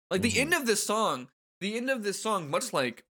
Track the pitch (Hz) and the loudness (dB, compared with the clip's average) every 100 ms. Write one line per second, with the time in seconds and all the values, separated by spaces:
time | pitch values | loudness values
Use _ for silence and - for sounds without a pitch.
0 | - 185 226 208 294 339 247 202 - 208 | -4 0 2 2 2 2 2 0 0 0
1 | 202 131 127 _ _ - 190 220 254 269 | 0 0 -6 _ _ -8 -4 -2 -2 -2
2 | 202 190 220 202 147 170 - 160 127 - | -2 -2 0 0 0 -2 0 0 0 -4
3 | _ | _